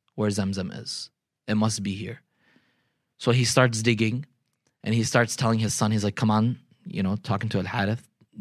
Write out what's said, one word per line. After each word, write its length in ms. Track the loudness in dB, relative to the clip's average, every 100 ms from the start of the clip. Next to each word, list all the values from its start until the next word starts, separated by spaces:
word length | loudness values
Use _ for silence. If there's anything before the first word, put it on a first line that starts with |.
| _ -4
where 120 | -2
Zamzam 500 | 0 -2 -4 -6 -10
is. 260 | -10 -12 -14 _ _ _ -4
It 60 |
must 280 | 0 0 0
be 120 | -4
here." 260 | -6 -8 -12 _ _ _ _ _ _ _ _ _ _
So 140 | 2
he 140 | 4
starts 360 | 4 4 4 4
digging, 460 | 0 2 0 -2 -8 _ _ _ _ _
and 100 | -2
he 100 | 0
starts 300 | 2 2 2
telling 260 | 0 0 0
his 120 | 0
son, 200 | 0 0
he's 120 | 0
like, 120 | -2 0
"Come 140 | 2
on," 280 | 4 2 -2 _ _
you 180 | -10 -4
know, 140 | -2 -2
talking 320 | -4 -4 -2
to 80 | -4
Al-Harith, 480 | -2 -2 -2 -2 -8 _ _ -6